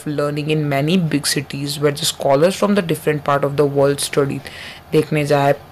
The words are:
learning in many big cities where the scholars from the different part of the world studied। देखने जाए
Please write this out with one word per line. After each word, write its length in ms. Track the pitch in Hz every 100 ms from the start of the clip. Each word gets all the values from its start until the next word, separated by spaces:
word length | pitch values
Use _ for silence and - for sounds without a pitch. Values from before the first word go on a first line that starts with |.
| 156
learning 380 | 143 147 147 151
in 220 | 156 147
many 280 | 139 151 185 160
big 240 | 147 - 147
cities 400 | 135 139 143 147
where 180 | 147 147
the 120 | 165
scholars 420 | - 139 139 175 190
from 100 | 202 202
the 40 |
different 440 | 170 151 - 151 143
part 180 | 139
of 160 | 143 143
the 120 | 143 139
world 220 | 139 143
studied। 400 | - - 139 135 - - - - -
देखने 340 | 156 151 151 147
जाए 280 | 143 139 143 -